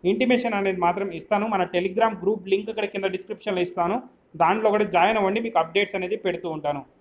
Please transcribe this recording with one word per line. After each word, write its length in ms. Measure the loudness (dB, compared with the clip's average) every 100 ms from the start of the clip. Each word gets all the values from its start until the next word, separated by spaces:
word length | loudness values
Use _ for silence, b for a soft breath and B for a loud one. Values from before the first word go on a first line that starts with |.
| 0
ఇంటిమేషన్ 440 | 2 2 2 2 0
అనేది 220 | -2 0 0
మాత్రం 220 | 0 -4 -8
ఇస్తాను. 260 | -2 -2 0
మన 80 | 0 0
Telegram 380 | 0 -2 2 0 2
గ్రూప్ 260 | -2 -2 0
లింక్ 180 | -2 -2
ఇక్కడ 140 | -6 -4
కింద 120 | -2 -4
డిస్క్రిప్షన్లో 480 | -4 -8 -10 -4 -2 -2
ఇస్తాను, 300 | -2 0 -2 -6 _ _ 0
దాంట్లో 260 | 2 4 2
కూడా 120 | 2 2
జాయిన్ 240 | 4 4 4
అవ్వండి, 200 | 2 0 0
మీకు 120 | 0
అప్డేట్స్ 340 | 2 0 -2 -2
అనేది 180 | -4 -2
పెడుతూ 240 | -2 -4 -6 -4
ఉంటాను. 240 | -4 -4 -8 _